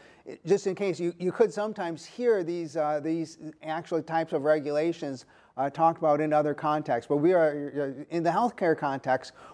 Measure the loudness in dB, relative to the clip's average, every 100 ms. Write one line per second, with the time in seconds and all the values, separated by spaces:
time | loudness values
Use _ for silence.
0 | -20 -20 -18 -14 0 0 0 -4 -4 -2
1 | -4 -2 -4 2 2 2 -6 -6 -8 -8
2 | -12 -4 0 2 0 -6 -6 -2 -2 -2
3 | -2 -4 -6 -10 -16 -14 -8 -8 -4 -4
4 | -2 -4 -2 -2 2 2 2 0 0 -2
5 | -6 -8 -12 -20 _ -4 -4 4 2 4
6 | 2 2 4 2 2 0 0 0 0 -2
7 | 0 2 4 6 4 2 -6 -4 -6 -6
8 | -6 -2 0 2 0 0 2 2 0 -2
9 | 0 0 -2 -20 -20